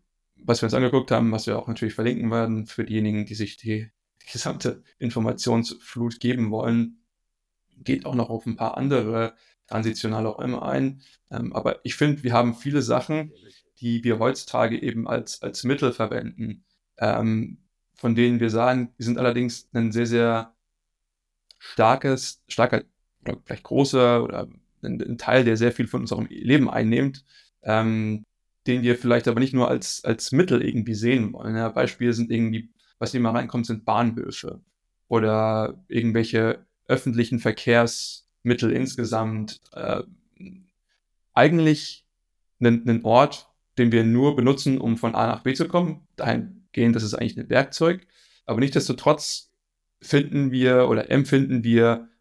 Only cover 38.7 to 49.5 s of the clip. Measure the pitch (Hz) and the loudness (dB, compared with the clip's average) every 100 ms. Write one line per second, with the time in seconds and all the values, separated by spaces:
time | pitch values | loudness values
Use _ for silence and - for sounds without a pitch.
38.7 | 120 131 - 113 113 110 110 107 - _ | 0 -2 -4 -4 -2 -2 -4 -8 -12 _
39.7 | - - 104 - - _ - - 185 _ | -10 -6 -6 -8 -16 _ -20 -20 -20 _
40.7 | _ _ _ _ _ _ 123 151 170 156 | _ _ _ _ _ _ 4 6 6 4
41.7 | 147 - - _ _ _ _ _ - 120 | 2 -2 -14 _ _ _ _ _ 2 4
42.7 | 117 120 113 113 120 143 - - _ _ | 4 2 0 4 6 4 2 -18 _ _
43.7 | - 120 113 113 120 143 139 123 139 139 | 2 4 4 4 4 4 4 2 2 2
44.7 | 135 120 113 113 110 113 - 127 135 - | 0 0 -2 -2 0 -2 -2 -2 -2 0
45.7 | 175 180 - _ - 117 117 - - _ | 0 0 -4 _ -6 -2 -2 -4 -12 _
46.7 | - 117 117 107 - 117 117 - 123 139 | 0 2 2 0 -2 -4 -6 -2 0 0
47.7 | - 165 185 - _ _ _ - 110 139 | 0 0 0 -6 _ _ _ -4 0 0
48.7 | 139 - 120 - - - - - | 0 -2 -2 0 0 -2 -10 -12